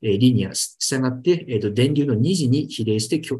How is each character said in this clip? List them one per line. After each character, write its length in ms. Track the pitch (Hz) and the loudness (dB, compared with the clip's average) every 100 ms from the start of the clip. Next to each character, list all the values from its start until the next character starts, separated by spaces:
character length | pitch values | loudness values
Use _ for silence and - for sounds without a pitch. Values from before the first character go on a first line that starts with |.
え 80 | 113 | -2
ー、 40 | 98 | 4
リ 160 | 127 | 4
ニ 140 | 117 95 | 4 0
ア、 80 | 98 | -4
し-、 220 | - - | -8 -6
従 200 | - 131 127 | -4 0 -2
っ 160 | 127 | -2
て、 240 | 175 170 165 | 0 -2 -2
え 100 | 113 | -4
ー 40 | |
と、 100 | 104 | -2
電 220 | 104 131 | 0 2
流 120 | 147 143 | 2 0
の 100 | 110 | 0
二 200 | 139 185 | 2 2
次 140 | 131 | 2
に 160 | 135 147 | 0 -2
比 200 | - 110 | -4 -2
例 140 | 107 | -2
し 80 | - | -2
て 140 | 160 | -4
き 100 | 156 | -4
ょ-、 80 | 127 | -8